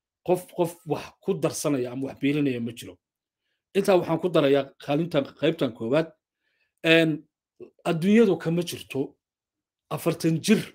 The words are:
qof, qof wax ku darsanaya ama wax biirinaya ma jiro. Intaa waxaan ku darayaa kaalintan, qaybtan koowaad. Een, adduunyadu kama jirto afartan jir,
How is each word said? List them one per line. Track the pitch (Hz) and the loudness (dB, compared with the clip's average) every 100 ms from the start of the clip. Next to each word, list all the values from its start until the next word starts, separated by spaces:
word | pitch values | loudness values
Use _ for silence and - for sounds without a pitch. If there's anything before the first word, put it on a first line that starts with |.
| _ _ - | _ _ -2
qof, | 175 - - | -2 -2 -4
qof | 170 - 151 | -4 -4 -8
wax | 143 - - | -8 -8 -10
ku | - | -6
darsanaya | 170 151 - 156 139 123 | -2 -4 -2 -2 -2 -4
ama | 127 135 | -6 -10
wax | - | -4
biirinaya | 139 151 143 120 | -2 0 0 -2
ma | 117 | -6
jiro. | 117 101 90 _ _ _ _ _ _ _ 196 | -10 -16 -20 _ _ _ _ _ _ _ -2
Intaa | 196 180 | 4 2
waxaan | 165 165 | 2 -2
ku | 185 | 2
darayaa | 160 139 139 139 - | 2 4 2 0 -8
kaalintan, | - 147 170 147 131 - | -4 -2 0 -2 -2 -2
qaybtan | 151 160 135 113 | -2 0 -4 -4
koowaad. | 113 147 165 - _ _ _ _ _ _ | -2 0 0 -8 _ _ _ _ _ _
Een, | 165 165 160 151 - _ _ _ - _ | 2 4 4 -2 -8 _ _ _ -20 _
adduunyadu | - 165 190 220 214 165 | -4 0 4 6 6 2
kama | 165 170 | -2 -4
jirto | 175 - - 131 - _ _ _ _ _ _ _ _ | -4 -10 -8 -8 -8 _ _ _ _ _ _ _ _
afartan | 151 - 160 165 160 185 | -4 -4 -2 -2 -2 2
jir, | 220 - | 0 0